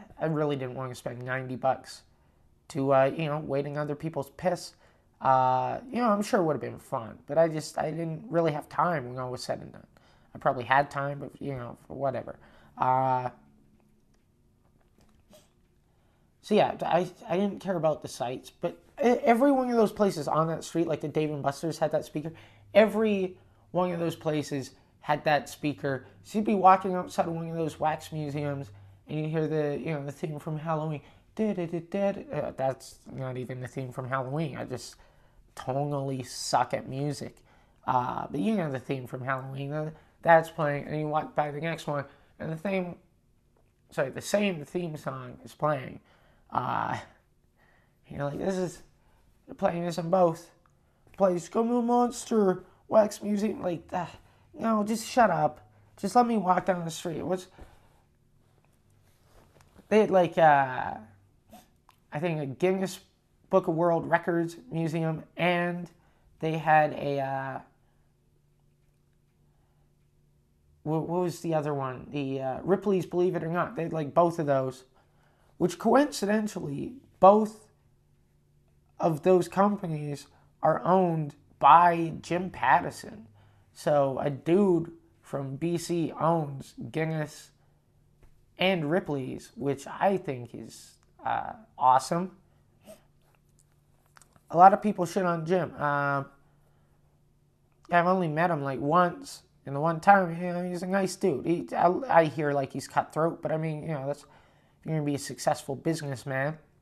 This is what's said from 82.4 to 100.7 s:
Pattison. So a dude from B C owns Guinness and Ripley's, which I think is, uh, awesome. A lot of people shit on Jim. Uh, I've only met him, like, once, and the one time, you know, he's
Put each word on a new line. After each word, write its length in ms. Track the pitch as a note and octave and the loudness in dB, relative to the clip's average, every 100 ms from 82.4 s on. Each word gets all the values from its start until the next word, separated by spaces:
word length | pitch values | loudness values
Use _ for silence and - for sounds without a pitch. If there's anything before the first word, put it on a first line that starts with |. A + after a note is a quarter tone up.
| F#3 | -4
Pattison. 800 | - A#2+ D#3+ D#3+ - - G#2+ A2 - - _ _ | -2 4 4 2 -6 -14 -16 -20 -20 -20 _ _
So 460 | - - D3 C#3 C3 | -6 0 2 2 0
a 100 | D3 | -4
dude 640 | C3 - F3 G3+ E3+ D#3+ - _ _ | -4 2 4 6 4 0 -10 _ _
from 340 | - C#3 C#3 C#3 | -10 -8 -8 -6
B 220 | E3 E3+ | -2 -2
C 340 | E3 E3+ D3+ - | -2 -2 -2 0
owns 540 | D3+ E3+ D3 C3+ - - C3 | 0 0 -2 -8 -14 -14 -8
Guinness 600 | D#3 D#3+ D#3+ D3 - - _ _ _ _ _ _ _ - _ _ - | -4 -2 -2 -6 -10 -20 _ _ _ _ _ _ _ -20 _ _ -2
and 320 | F#3 F#3 D3 | 0 0 0
Ripley's, 640 | F3+ F#3 C#3+ B2+ - - - | 0 0 -4 -6 -10 -14 -6
which 300 | C#3 C#3 - | -4 -4 -6
I 300 | - F#3 G3 | -2 0 0
think 320 | F#3 C3 A#2+ | -2 -8 -10
is, 440 | B2+ A2+ - - _ _ _ D#4+ | -14 -16 -18 -20 _ _ _ -4
uh, 280 | A#2+ - - - - | -4 -4 -10 -16 0
awesome. 540 | C3 B2+ - E3+ F#3 - _ _ _ _ - - _ _ _ _ _ _ _ _ _ _ _ - - _ _ | 4 4 4 -2 -4 -10 _ _ _ _ -20 -20 _ _ _ _ _ _ _ _ _ _ _ -20 -20 _ _
A 80 | E3 | 10
lot 160 | F#3 | 10
of 80 | G3 | 10
people 240 | G#3 G3 E3+ | 4 0 -2
shit 200 | - F3+ | 0 0
on 200 | E3 D#3+ | 0 0
Jim. 260 | F#3 C#3+ - | 0 0 -2
Uh, 460 | D3 C#3+ C#3+ C#3 C3+ - _ _ _ _ _ _ _ _ _ _ _ _ _ _ - | -2 0 0 -2 -4 -12 _ _ _ _ _ _ _ _ _ _ _ _ _ _ 0
I've 160 | F3 E3+ | 2 4
only 200 | F#3+ E3+ | 2 2
met 220 | D3+ F3 | 0 0
him, 140 | D#3+ | 0
like, 160 | C#3 B2+ | -4 -4
once, 640 | C#3+ E3+ F3 E3+ - - - _ - | 0 4 2 0 -12 -18 -20 _ -10
and 100 | C#3 | -4
the 40 | |
one 200 | D#3 E3 | -2 2
time, 360 | G3 G3+ F3+ E3+ | 6 6 4 -2
you 100 | F3+ | -4
know, 160 | F3 | -4
he's 160 | F3+ | -4